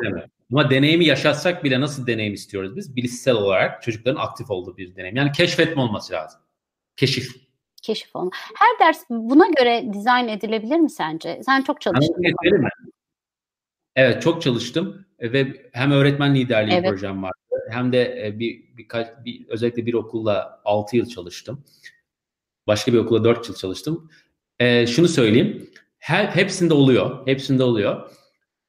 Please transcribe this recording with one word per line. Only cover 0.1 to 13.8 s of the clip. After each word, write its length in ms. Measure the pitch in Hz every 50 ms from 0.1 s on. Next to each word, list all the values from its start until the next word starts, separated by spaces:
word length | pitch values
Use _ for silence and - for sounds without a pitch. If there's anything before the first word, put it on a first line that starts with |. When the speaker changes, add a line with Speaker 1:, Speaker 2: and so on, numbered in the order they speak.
| 92 - - - _ _ _ -
Speaker 1:
Ama 180 | 120 147 143 127
deneyimi 360 | 131 135 139 151 160 170 175
yaşatsak 580 | 151 135 - - 151 143 147 - 180 175 180 151
bile 180 | 135 127 127
nasıl 260 | 147 143 143 139 123
deneyim 260 | 123 113 110 107 104 101
istiyoruz 420 | 98 - - 101 95 95 98 123
biz? 200 | 202 202 135 123
Bilişsel 400 | 123 120 120 - - - 135 120
olarak 480 | 107 101 98 95 98 131 - - - -
çocukların 360 | 120 110 110 - 123 147 -
aktif 280 | 113 104 - - - -
olduğu 280 | 98 90 90 98 87
bir 180 | - 92 90 92
deneyim. 200 | 95 92 92 107
Yani 160 | 131 143 143
keşfetme 500 | 143 - 175 175 170 - 160 160 160 139
olması 320 | 127 110 104 87 - - 90
lazım. 280 | 80 78 - - _ _ _ _ _ _ _ _ _ _ _ _
Keşif. 360 | - 139 127 - 127 - - - - _ _ _ _ _ _ _ _
Speaker 2:
Keşif 340 | - - 214 - - - -
olma. 160 | - 349 370 - - - - -
Her 320 | - 403 480 453 403 359
ders 160 | 320 311 - - -
buna 380 | 233 226 220 226 269 311 392
göre 380 | 403 311 277 247 240 233 226 - 220 196
dizayn 340 | 202 202 247 247 247 247
edilebilir 500 | 220 214 202 - 208 220 214 214 226 302 339
mi 100 | 320 262
sence? 520 | - - 160 156 156 160 - 165 170 - 214
Sen 160 | - 262 269
çok 200 | 269 - 285 -
çalıştın 320 | - 208 175 131 147 165 165
Speaker 1:
Anladım, 200 | 180 175 170 165 - -
Speaker 2:
bu 60 | 180
konuda. 140 | 202 170 120
Speaker 1:
mi? 60 | 101 - - - - - _ _ _ _ _ _ _ _ _ _ _ _ _ _ _ _ _